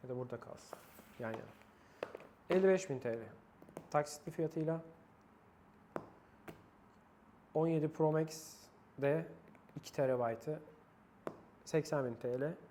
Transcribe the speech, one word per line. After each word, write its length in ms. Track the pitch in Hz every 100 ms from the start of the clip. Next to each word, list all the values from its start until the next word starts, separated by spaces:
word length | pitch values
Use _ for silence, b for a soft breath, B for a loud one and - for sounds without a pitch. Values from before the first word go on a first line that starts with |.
Ya 60 | 127
da 80 | 123
burada 220 | 123 120
kalsın. 400 | - - - - - - - -
Yan 120 | 117
yana. 100 | 110 - - - - B B B B - - -
Elli 180 | 180 190
beş 220 | 185 185
bin 100 | 131
T 140 | 123
L. 100 | 117 107 - - - - - -
Taksitli 400 | 151 147 - -
fiyatıyla 500 | - 156 160 156 165 165 - - - - - - - - - - - - - - - - - - - - - - - - - -
on 140 | 156 160
yedi 260 | 160 151
Pro 180 | 156 156
Max 440 | 156 160 - - - - - - -
de 260 | 139 156 170 - - - - -
iki 180 | -
terabaytı 680 | - 135 127 120 117 - 156 - - - - - - - - - - -
seksen 400 | 160 147 151 127
bin 100 | 113
T 240 | 127 127
L. 140 | 143 180 -